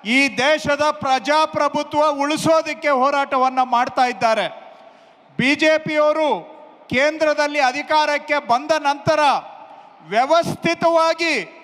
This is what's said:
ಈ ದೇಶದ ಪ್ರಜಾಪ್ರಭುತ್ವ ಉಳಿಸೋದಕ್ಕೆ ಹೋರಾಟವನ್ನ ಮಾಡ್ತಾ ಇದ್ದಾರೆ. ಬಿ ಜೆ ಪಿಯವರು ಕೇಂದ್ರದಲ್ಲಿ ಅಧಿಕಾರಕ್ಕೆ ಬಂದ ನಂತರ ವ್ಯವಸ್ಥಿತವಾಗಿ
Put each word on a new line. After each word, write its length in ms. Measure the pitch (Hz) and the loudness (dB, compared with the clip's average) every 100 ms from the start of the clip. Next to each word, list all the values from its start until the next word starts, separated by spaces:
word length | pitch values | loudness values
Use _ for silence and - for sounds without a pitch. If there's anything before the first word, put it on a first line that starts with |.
| 202 | 0
ಈ 140 | 254 277 202 | 0 2 0
ದೇಶದ 480 | 269 311 294 285 302 | 0 0 0 0 0
ಪ್ರಜಾಪ್ರಭುತ್ವ 1160 | 302 277 262 240 302 311 320 294 302 294 294 302 285 | -2 -2 -2 2 0 0 0 -2 -2 -4 0 0 0
ಉಳಿಸೋದಕ್ಕೆ 680 | 285 311 311 320 311 302 302 | -2 -2 2 0 0 -4 0
ಹೋರಾಟವನ್ನ 720 | 269 269 285 277 269 262 262 254 240 | 2 2 0 -2 0 0 0 0 0
ಮಾಡ್ತಾ 300 | 240 247 254 | 0 0 -2
ಇದ್ದಾರೆ. 340 | 247 233 220 170 - - - - - - _ _ - | 0 0 0 -2 -8 -20 -20 -20 -20 -20 _ _ -2
ಬಿ 180 | 247 294 | 0 2
ಜೆ 220 | 311 311 | 2 2
ಪಿಯವರು 520 | 311 302 302 311 302 196 - - - - - | 0 0 2 2 0 -2 -6 -20 -20 -20 -6
ಕೇಂದ್ರದಲ್ಲಿ 720 | 247 294 311 311 294 294 294 | 0 0 0 0 0 -2 0
ಅಧಿಕಾರಕ್ಕೆ 800 | 254 285 285 311 302 294 294 294 285 | 0 0 0 0 2 -2 -2 -4 0
ಬಂದ 240 | 240 302 311 | -2 0 0
ನಂತರ 400 | 285 285 330 302 294 202 - - - - - - 160 | 0 -2 0 2 2 0 -4 -20 -20 -20 -20 -20 -4
ವ್ಯವಸ್ಥಿತವಾಗಿ 1200 | 202 269 330 - - 302 339 330 330 320 330 339 269 160 - | -2 2 2 0 -4 -4 0 2 2 2 0 -2 -2 -4 -14